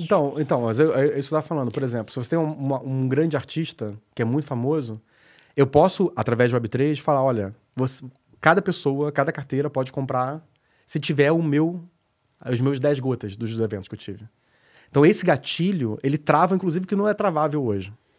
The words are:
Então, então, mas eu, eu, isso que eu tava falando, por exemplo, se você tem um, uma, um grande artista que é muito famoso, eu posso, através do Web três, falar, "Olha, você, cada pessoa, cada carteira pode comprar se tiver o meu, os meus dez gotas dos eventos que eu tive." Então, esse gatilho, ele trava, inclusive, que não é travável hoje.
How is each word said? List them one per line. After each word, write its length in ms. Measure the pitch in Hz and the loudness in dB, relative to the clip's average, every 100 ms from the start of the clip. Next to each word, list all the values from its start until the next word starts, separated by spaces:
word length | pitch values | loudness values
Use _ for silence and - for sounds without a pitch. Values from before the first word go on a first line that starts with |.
| 165 | 0
Então, 300 | 196 139 143 | 2 2 -2
então, 240 | 139 147 | 0 0
mas 160 | 117 113 | 0 4
eu, 120 | 156 | 4
eu, 280 | 135 143 139 | 4 2 0
isso 100 | 139 | -2
que 60 | 156 | -4
eu 40 | |
tava 20 | - | -2
falando, 240 | 160 123 | -4 -4
por 100 | 113 | -4
exemplo, 320 | 135 117 107 | -4 -4 -6
se 80 | - | -8
você 80 | 120 | -4
tem 80 | 165 | -2
um, 140 | 156 | -2
uma, 260 | 151 139 131 | -2 -4 -4
um 280 | 127 131 131 | -4 -2 0
grande 260 | 131 165 147 | 2 2 0
artista 560 | - - 165 - 107 104 _ | -4 -6 -6 -6 -10 -10 _
que 80 | - | -4
é 40 | 113 | 0
muito 200 | 135 151 | 0 -2
famoso, 560 | 127 127 160 120 107 - _ _ _ _ - | -4 -2 -2 -4 -10 -16 _ _ _ _ 2
eu 80 | 135 | 4
posso, 480 | 147 180 - 175 170 | 6 6 4 -2 0
através 360 | 110 117 123 | -2 2 2
do 20 | |
Web 160 | 123 113 | 2 -2
três, 300 | 120 143 143 | 0 0 0
falar, 240 | - 139 | 0 2
"Olha, 300 | 135 113 98 107 _ - | 2 0 -4 -8 _ -4
você, 300 | 131 - 127 - _ _ | -4 -4 -14 -20 _ _
cada 220 | 156 180 | 2 4
pessoa, 500 | 185 170 143 139 147 | 2 -2 -2 -2 -2
cada 200 | 143 143 | 0 -2
carteira 360 | 147 135 135 147 | -2 -6 -4 -2
pode 240 | 143 131 | -4 -4
comprar 540 | - 131 127 127 151 - _ _ _ _ | -4 -4 -2 -4 -6 -14 _ _ _ _
se 140 | 156 | -8
tiver 320 | 131 143 143 | -4 2 4
o 100 | 165 | 4
meu, 420 | 160 143 165 175 165 _ _ _ _ _ - | 2 2 0 -2 -14 _ _ _ _ _ -6
os 120 | 123 | 0
meus 180 | 131 139 | 0 0
dez 200 | 147 143 | 0 0
gotas 360 | 131 120 104 101 | -2 -4 -6 -8
dos 240 | 113 113 | -8 -2
eventos 280 | 110 101 90 | -2 -4 -10
que 80 | 101 | -14
eu 40 | |
tive." 260 | - 98 110 _ _ _ _ _ _ | -12 -14 -16 _ _ _ _ _ _
Então, 120 | 143 151 | 6 6
esse 200 | 208 180 | 6 2
gatilho, 760 | 139 - - 175 190 117 107 | 0 0 -2 -2 0 -2 -2
ele 140 | 135 147 | -2 -2
trava, 360 | - 151 175 185 | 2 4 4 2
inclusive, 300 | 185 160 185 | 0 -2 -2
que 100 | 196 | 0
não 140 | 208 | 0
é 40 | |
travável 480 | 208 208 156 151 151 127 | 0 0 2 0 0 0
hoje. 260 | 101 95 107 _ | -2 -4 -14 _